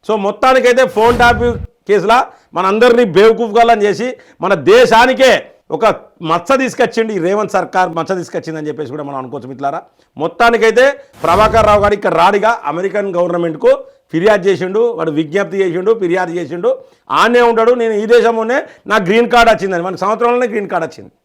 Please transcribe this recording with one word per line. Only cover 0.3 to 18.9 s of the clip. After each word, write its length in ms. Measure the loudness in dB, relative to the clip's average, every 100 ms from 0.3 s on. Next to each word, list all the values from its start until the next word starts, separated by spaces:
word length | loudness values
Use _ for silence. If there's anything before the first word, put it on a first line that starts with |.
| 0 2 2 2 2 0
ఫోన్ 200 | 2 2 4
ట్యాప్ 240 | 2 2 -2 -4 -12 _ -2
కేసులా 260 | -2 2 0 0 _ _
మనందరినీ 480 | -4 -2 2 4 4 2
బేవకూఫ్ 380 | 4 4 4 0 2
గాళ్ళని 260 | 4 2
చేసి 220 | 0 -2 -6 -8 _ _
మన 100 | -4 0 4
దేశానికే 580 | 6 6 4 4 4 2 2 -4 _ _
ఒక 100 | -2 0 -2 -12 _ -2
మచ్చ 260 | -2 0 -2
తీసుకొచ్చిండు 500 | -2 -2 -2 0 -4
ఈ 40 | -2
రేవంత్ 280 | -2 -2 -2
సర్కార్, 340 | -4 -2 -2 -2 -4
మచ్చ 140 | -6 -6
తీసుకొచ్చిందని 480 | -6 -10 -8 -10 -10
చెప్పేసి 220 | -8 -10
కూడా 120 | -10 -10
మనం 100 | -10
అనుకోవచ్చు 280 | -10 -14 -14
మిత్రులారా. 280 | -8 -6 -6 -14 _ _ -8
మొత్తానికైతే 680 | -8 0 0 2 2 4 2 0 -16 -6
ప్రభాకర్ 440 | 0 2 2 2 2
రావు 120 | 2
గారు 120 | 2 -2
ఇక్కడ 160 | -2 2
రాడిగా 300 | 2 2 0 -2 -6
అమెరికన్ 380 | -6 -6 -6 -4 -4
గవర్నమెంట్కు 540 | -2 -2 -4 0 0 0 -4 _ _
ఫిర్యాదు 300 | 0 2 2 0
చేసిండు, 320 | -2 -2 -2 -2 -2
వాడు 140 | -4 -4
విజ్ఞప్తి 380 | -4 -4 -4 -2
చేసిండు, 300 | -2 -2 -2 -2
ఫిర్యాదు 320 | -2 -2 -4 -6
చేసిండు, 300 | -8 -6 -4 -4 -10 _ -4 0
ఆనే 200 | 2 4 2
ఉంటాడు, 240 | 2 2 0
నేను 140 | 0 -2
ఈ 20 | 2
దేశంలోనే 460 | 2 2 -2 -2 -4 -6 -18 -4